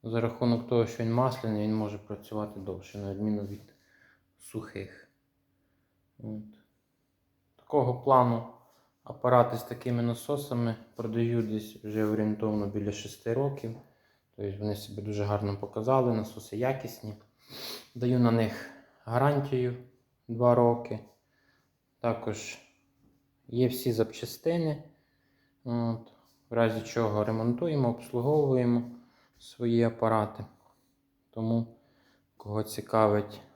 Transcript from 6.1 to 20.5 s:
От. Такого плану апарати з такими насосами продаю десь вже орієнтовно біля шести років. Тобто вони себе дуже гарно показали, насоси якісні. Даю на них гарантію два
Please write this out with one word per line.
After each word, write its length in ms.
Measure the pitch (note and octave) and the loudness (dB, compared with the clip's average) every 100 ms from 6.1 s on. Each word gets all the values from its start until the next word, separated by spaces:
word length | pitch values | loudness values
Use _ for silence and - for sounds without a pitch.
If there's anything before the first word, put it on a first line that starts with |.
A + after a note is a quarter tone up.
| _ | _
От. 240 | G#2+ G#2+ G#2+ - _ _ _ _ _ _ _ _ _ _ | -10 -10 -12 -20 _ _ _ _ _ _ _ _ _ _
Такого 460 | _ D3 B2 B2 | _ 2 2 0
плану 460 | C3+ C3 B2 A#2 - - _ _ _ _ | 6 6 6 2 -4 -18 _ _ _ _
апарати 540 | - - B2 B2 A#2+ A#2 | -16 -2 6 6 6 0
з 60 | |
такими 380 | - A#2+ B2+ A#2+ | -8 -8 -2 0
насосами 760 | A#2 A#2 - D3 C#3+ B2 A#2 A2 - - | 0 -4 -4 -4 -2 -2 -2 -4 -10 -10
продаю 460 | A2+ A2+ A#2 A#2 | -4 0 0 0
десь 320 | G#2+ G#2+ G#2 - | 0 -4 -6 -14
вже 300 | G#2+ G#2+ G#2+ | -6 0 2
орієнтовно 640 | G#2+ G#2+ G#2 A2 G#2+ G2+ | 2 0 0 -2 -2 -2
біля 240 | G#2 G2+ | -2 -4
шести 420 | G2+ G#2 - A#2 | -6 -10 -8 -4
років. 420 | A#2+ C#3 C#3 A2+ A2+ - _ _ _ _ - | -2 -2 -4 -10 -12 -18 _ _ _ _ -10
Тобто 180 | G2+ G2 | -8 -4
вони 160 | G#2 G2+ | -4 -4
себе 260 | - G#2 | -8 -10
дуже 220 | G#2 G#2 | -6 -4
гарно 340 | G2+ G#2 G#2 G2+ | 0 0 0 -4
показали, 560 | - A2 A2+ C3+ A#2+ | -6 -4 2 4 4
насоси 440 | A2 G#2+ - - G#2+ | 0 -4 -12 -12 -4
якісні. 560 | B2 C3+ A#2 - G#2+ G#2 _ _ _ - - - - A#2+ | -2 -4 -8 -12 -14 -14 _ _ _ -16 -14 -14 -14 -2
Даю 240 | B2 B2+ | 2 6
на 120 | A#2+ | 6
них 380 | A2+ A2 - - - _ _ - | 6 2 -2 -12 -18 _ _ -2
гарантію 680 | A#2+ C#3+ C#3+ C#3 B2+ B2 B2 - _ _ _ - | 2 4 2 0 0 0 -4 -14 _ _ _ -10
два 280 | A#2 A#2+ | 4 6